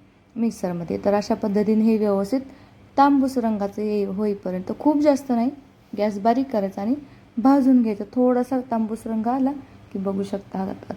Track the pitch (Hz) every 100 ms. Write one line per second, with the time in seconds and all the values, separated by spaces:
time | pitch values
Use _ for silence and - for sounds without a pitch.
0 | _ _ _ - 226 226 180 175 165 101
1 | 202 202 202 220 220 202 208 220 220 220
2 | 208 196 202 262 269 - - - - -
3 | 277 285 262 254 226 214 202 202 214 208
4 | 196 190 214 202 190 185 185 226 294 302
5 | 294 269 - 240 240 - - _ - 208
6 | 208 202 214 247 262 220 196 190 202 294
7 | - - - - 233 277 262 254 220 208
8 | 208 254 247 247 247 262 247 226 214 220
9 | 226 220 226 262 262 294 - - - 208
10 | 196 196 196 196 - 190 190 - -